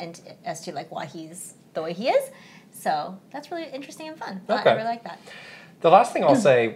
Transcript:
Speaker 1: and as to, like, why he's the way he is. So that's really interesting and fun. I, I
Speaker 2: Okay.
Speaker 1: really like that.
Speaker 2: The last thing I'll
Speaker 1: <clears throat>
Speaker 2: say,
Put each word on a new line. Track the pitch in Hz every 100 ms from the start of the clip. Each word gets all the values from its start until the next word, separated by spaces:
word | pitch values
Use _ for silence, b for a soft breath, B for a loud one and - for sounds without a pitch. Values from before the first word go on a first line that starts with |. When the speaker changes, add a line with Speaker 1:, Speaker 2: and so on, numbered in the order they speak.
Speaker 1:
and | 170 170 - -
as | 175 156
to, | -
like, | 151 160
why | 165 165
he's | 165 160 175 - - _
the | 175
way | 160
he | 175 247
is. | 494 539 - B B B
So | - 196 156 - 196 -
that's | - -
really | 339 320
interesting | 269 285 - 311
and | 311
fun. | - 190 -
I, |
I | 214
Speaker 2:
Okay. | 196
Speaker 1:
really | 220
like | 226 233
that. | 175 170 - B B B B B
Speaker 2:
The | 165
last | 185 240
thing | 320
I'll | 170 139
Speaker 1:
<clears throat> | 139
Speaker 2:
say, | 123 117